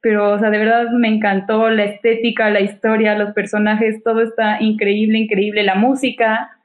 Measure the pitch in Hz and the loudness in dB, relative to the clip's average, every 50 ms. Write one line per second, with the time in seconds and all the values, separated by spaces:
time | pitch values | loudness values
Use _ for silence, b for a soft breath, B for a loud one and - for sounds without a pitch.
0 | - 226 214 208 208 208 208 208 220 214 208 208 214 220 233 233 240 233 240 240 | 0 0 0 2 2 0 0 0 0 0 0 0 2 2 2 2 0 0 0 0
1 | 240 220 220 214 220 202 196 190 190 196 220 220 226 226 226 214 208 202 208 - | 2 2 0 0 0 0 0 -2 -2 -2 0 0 2 2 2 0 -2 -2 -4 -2
2 | - 233 226 226 226 233 220 - 226 214 208 202 196 202 - - - 220 220 214 | 0 0 0 2 0 -2 0 0 0 0 2 2 0 -2 -4 -4 -2 0 2 2
3 | 220 214 208 208 208 208 208 208 196 208 - 208 208 214 214 214 226 220 220 220 | 2 2 2 0 -2 -2 -2 -6 -6 -4 -2 0 0 0 0 0 0 -2 -2 -2
4 | - 226 226 226 233 226 226 - 220 214 214 214 220 220 214 214 220 202 202 208 | -2 -2 0 0 0 0 -2 -2 -2 -2 0 0 0 0 0 0 0 0 0 0
5 | 220 214 220 220 220 214 220 190 202 208 208 208 202 196 190 196 220 254 269 262 | 2 0 2 0 0 0 0 -2 -2 0 -2 -2 0 0 2 2 2 2 2 0
6 | 269 247 - - 233 220 220 226 - - - _ | -2 -4 -2 0 0 0 0 -2 -4 -10 -16 _